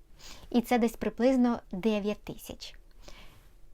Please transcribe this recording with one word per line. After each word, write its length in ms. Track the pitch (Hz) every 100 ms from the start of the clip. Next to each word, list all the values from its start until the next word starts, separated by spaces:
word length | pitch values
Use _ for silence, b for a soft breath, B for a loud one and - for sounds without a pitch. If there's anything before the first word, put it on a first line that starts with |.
| - B B B B
І 120 | 247
це 160 | - 247
десь 180 | 226 -
приблизно 640 | 214 - 240 262 247 240 -
дев'ять 520 | 196 220 208 202 208
тисяч. 520 | - - - - - - - - b b b b b - -